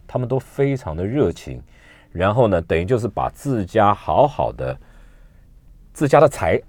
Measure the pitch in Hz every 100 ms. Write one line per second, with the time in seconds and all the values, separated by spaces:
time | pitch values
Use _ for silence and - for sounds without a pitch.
0 | - 127 120 131 - - 139 135 - 78
1 | 98 143 95 - - 64 - - - -
2 | _ 82 95 110 113 87 80 82 92 123
3 | 110 - 64 - 143 120 92 110 101 101
4 | - 87 143 - 62 - 64 - - -
5 | - - - - - - - - - -
6 | 143 147 151 - 82 107